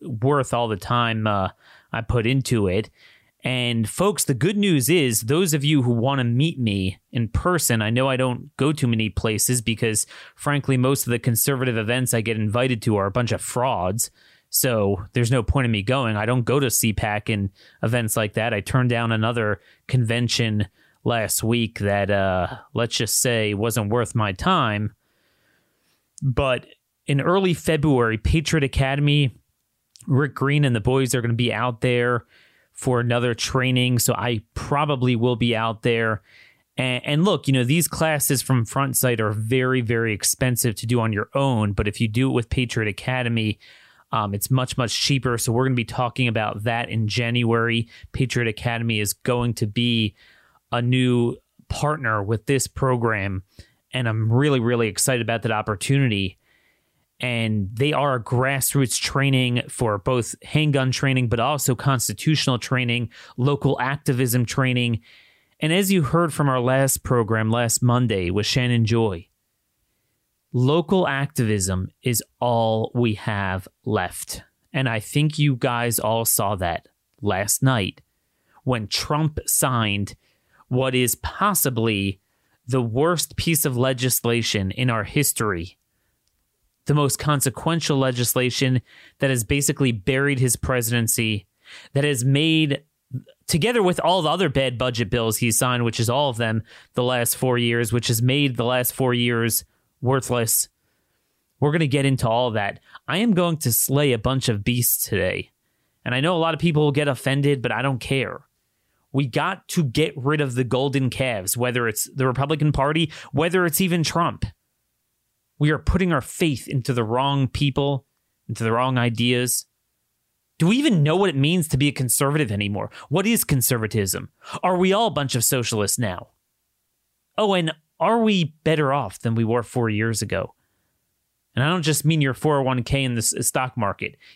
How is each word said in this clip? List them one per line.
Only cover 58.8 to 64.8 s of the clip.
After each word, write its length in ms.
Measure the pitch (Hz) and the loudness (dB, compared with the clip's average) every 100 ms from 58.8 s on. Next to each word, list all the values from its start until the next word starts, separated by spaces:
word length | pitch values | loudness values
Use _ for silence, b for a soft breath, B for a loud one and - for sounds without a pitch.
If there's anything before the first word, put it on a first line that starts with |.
| 131 - | 0 0
training 640 | - - 139 135 127 120 - | -2 0 2 2 2 -2 -4
for 300 | - 120 104 | -4 -2 0
both 360 | - 127 113 - | 0 0 -2 -8
handgun 480 | - 151 156 139 131 | -4 0 2 2 0
training, 380 | 127 139 131 123 | 0 0 0 0
but 120 | 117 | 0
also 360 | 117 147 - 123 | 0 0 0 0
constitutional 800 | - 135 - 101 - 151 - 123 | 0 0 -2 -2 0 0 0 -2
training, 520 | - 127 123 120 117 B B - | -2 -2 -2 -2 -4 B B -2
local 440 | 127 143 139 - | 0 0 0 0
activism 640 | 123 143 - 123 127 120 117 | -2 -2 -2 0 0 0 0
training. 560 | - 131 123 | 0 0 0